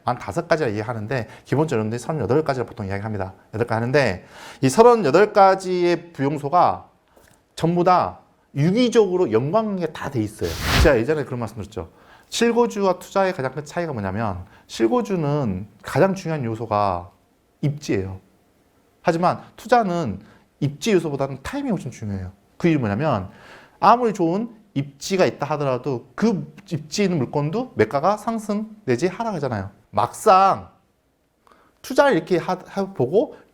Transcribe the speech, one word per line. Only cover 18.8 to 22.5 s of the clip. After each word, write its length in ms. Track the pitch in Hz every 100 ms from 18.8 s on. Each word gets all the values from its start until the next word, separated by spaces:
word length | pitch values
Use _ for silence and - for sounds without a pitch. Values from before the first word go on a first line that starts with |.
| _ _
하지만 400 | - 165 175 120 - -
투자는 640 | 220 247 202 175 139 87 - - _ -
입지 320 | 143 143 226
요소보다는 460 | 190 160 139 135 131
타이밍이 280 | - 277 277
훨씬 200 | 196 127
중요해요. 420 | - 107 98 92 - _